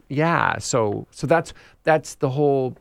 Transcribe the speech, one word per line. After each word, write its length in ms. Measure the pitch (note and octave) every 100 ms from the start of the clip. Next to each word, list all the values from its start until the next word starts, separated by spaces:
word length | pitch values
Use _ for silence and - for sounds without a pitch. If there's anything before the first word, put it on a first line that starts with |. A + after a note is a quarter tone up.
| -
yeah, 500 | C3+ E3 D3+ F#2 E2
so, 480 | - B2 G#2+ G#2+ -
so 160 | - C3+
that's, 280 | E3 E3 - - _
that's 320 | D#3+ D#3 - -
the 140 | C#3
whole 460 | C3+ D3 C#3 B2+ -